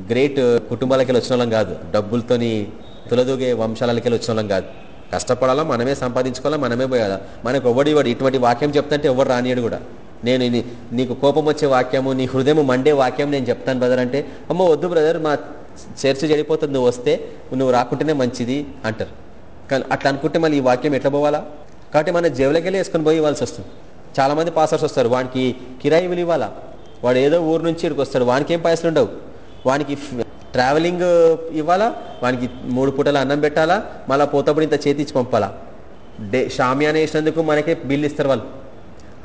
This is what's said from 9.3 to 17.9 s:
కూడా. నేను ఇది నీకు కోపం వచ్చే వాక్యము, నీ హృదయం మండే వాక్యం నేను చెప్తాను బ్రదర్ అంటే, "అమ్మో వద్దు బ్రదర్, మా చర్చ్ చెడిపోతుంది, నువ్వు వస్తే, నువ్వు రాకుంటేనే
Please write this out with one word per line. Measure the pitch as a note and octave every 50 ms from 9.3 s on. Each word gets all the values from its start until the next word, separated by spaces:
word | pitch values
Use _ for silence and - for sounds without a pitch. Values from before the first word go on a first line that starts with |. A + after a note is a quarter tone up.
| B2+ B2 B2 B2+ B2+ B2
కూడా. | A#2 G#2+ F#2+ - - - - - - - - - -
నేను | A#2+ B2+ B2+ B2
ఇది | B2 A#2 A#2 - - - - - -
నీకు | A#2+ B2 C3 A#2+ A#2+
కోపం | - C#3 C#3+ C3+ D#3 D3
వచ్చే | D3+ D3 D3+ D#3
వాక్యము, | C#3 C3 B2+ B2+ - - C3 C3 C3+
నీ | C3 C3 C3
హృదయం | B2 C3+ C3 B2 C#3+ D3+ D#3 C#3+
మండే | B2+ B2+ B2+ C3 D3+
వాక్యం | D3+ C3+ B2+ B2+ B2+ - C#3+ C#3+
నేను | C#3+ C#3 B2
చెప్తాను | B2 A2+ - - C3+ C3 B2
బ్రదర్ | B2+ B2 B2+ B2+
అంటే, | B2+ B2 C#3 C#3 D3+ - - - - -
"అమ్మో | E3 F3+ F#3+
వద్దు | F3 D3+ C#3+ E3
బ్రదర్, | F3 F3 D#3+ D3+ D#3+ E3+
మా | E3 D#3 D3+ C#3+ C#3 - - - - - - - - - - - - -
చర్చ్ | C3+ C3+ C3+ D#3+ D3+
చెడిపోతుంది, | D3+ D3 D3+ D#3 D#3+ D#3 D#3+ C#3+ C#3
నువ్వు | C3 B2+ B2
వస్తే, | - - - D3 E3 D#3 - - - - - - C3+
నువ్వు | C3 C3+ B2+ B2
రాకుంటేనే | A#2+ B2+ -